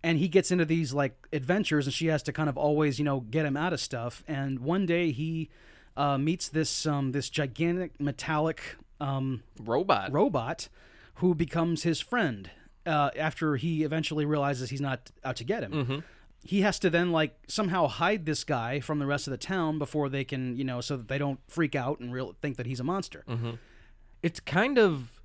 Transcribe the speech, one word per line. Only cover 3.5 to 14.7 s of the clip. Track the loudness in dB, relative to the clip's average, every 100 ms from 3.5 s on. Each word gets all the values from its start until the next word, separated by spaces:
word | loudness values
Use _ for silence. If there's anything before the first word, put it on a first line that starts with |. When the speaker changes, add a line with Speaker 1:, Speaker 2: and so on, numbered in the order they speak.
| 0
Speaker 1:
out | -2
of | -2
stuff. | -4 -6 -6 -8 -8
And | -4 -4 -4
one | 0 0 2
day | 2 2
he, | 0 -2 -2 -6 -12 -20 -20 -12 0
uh, | 2 2
meets | 2 0 -2
this, | 0 0 0 0
um, | 0 0
this | -2 -2
gigantic | -2 -2 0 0 0 -4 -4
metallic, | -4 -4 -2 2 2 -2 -10 -16 -20 -6
um, | -2 -2 -2 -4 -8 -12
Speaker 2:
Robot. | 0 0 4 2 2
Speaker 1:
robot | 2 2 2 -2 -6 -10 -16 -20 -20 -20 0
who | 2
becomes | 2 0 0 0 0
his | 0 -2
friend, | 0 0 0 -2 -10 -18 -20 -10 -2
uh, | 2 2 0
after | -4 0 0 0
he | 0 0
eventually | 0 0 0 0
realizes | 2 2 2 -2 -4